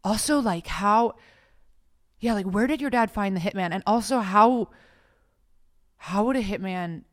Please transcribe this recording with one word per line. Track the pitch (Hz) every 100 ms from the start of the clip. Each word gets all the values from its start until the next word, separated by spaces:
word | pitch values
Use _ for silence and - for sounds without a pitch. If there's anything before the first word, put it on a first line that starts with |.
Also, | 190 214 - 294
like, | 220 170 -
how, | 165 202 214 233 - - _ _ _ _ _ _ _ _ _
yeah, | 233
like, | 214 190
where | 196 247
did | 302
your | 277
dad | 247 220
find | - 196 190
the |
hitman? | 180 196 180
And | 185 202
also, | 226 208 262
how, | 196 202 226 247 202 - _ _ _ _ _ _ _ _ _ _ _ _
how | - 190
would | 226 269
a |
hitman | 196 208 190 185 175 165 -